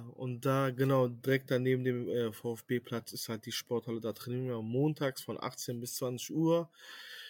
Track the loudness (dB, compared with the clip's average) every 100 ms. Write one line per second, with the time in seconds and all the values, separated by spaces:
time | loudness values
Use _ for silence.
0 | -10 -8 -6 -2 2 4 2 4 4 6
1 | 4 2 2 2 4 2 4 4 2 0
2 | 0 0 0 -2 -4 -6 -2 -2 0 -6
3 | -6 -8 -6 -6 -6 -8 -2 -2 -2 -4
4 | -4 -6 -4 -4 -2 -2 0 2 2 2
5 | -2 -2 -6 -6 -6 -6 -6 -6 -6 -4
6 | -4 -4 -4 2 4 4 0 -10 -18 -16
7 | -14 -14